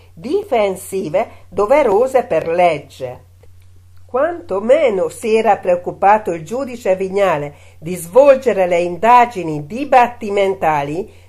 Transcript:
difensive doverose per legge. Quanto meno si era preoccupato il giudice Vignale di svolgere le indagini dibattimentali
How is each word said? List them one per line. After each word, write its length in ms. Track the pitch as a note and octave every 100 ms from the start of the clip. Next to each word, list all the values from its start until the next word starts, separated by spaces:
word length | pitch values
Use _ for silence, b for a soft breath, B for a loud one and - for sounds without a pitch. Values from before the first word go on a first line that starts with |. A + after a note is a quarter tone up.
| B
difensive 1300 | B A3 G4 G4+ A#3 G3+ F#3 - F#3+ D#3+ F3+ B3 - -
doverose 720 | F#3+ G#3 D4 B3+ G3 C4 B3+
per 240 | - D#3+ E3
legge. 760 | F3 F3 D3+ - - B2+ B2+ _ - - - - - - - -
Quanto 540 | B3+ D#4+ E4+ - G3
meno 480 | A3 D4+ C4+ F#3+ E3
si 260 | - A3+
era 220 | A3 A3 F#3+
preoccupato 760 | - F3 F#3 - G3 G#3+ G#3+
il 140 | E3+
giudice 500 | D#3+ A#3+ B3+ A#3+ G3+
Vignale 600 | F#3 F#3+ G3 F#3+ D3+ C#3+ b b b
di 160 | D#3 F3
svolgere 720 | E3 A3+ C#4+ C4 A#3 F#3+ F3+
le 100 | E3+
indagini 880 | F3 F3 A3 B3 A#3 G3 E3 D3+ D3
dibattimentali 1500 | A3+ C#4+ C4 A#3+ - G#3+ G3+ G3 F#3+ D#3+ D3+ C#3+ E3 A3 b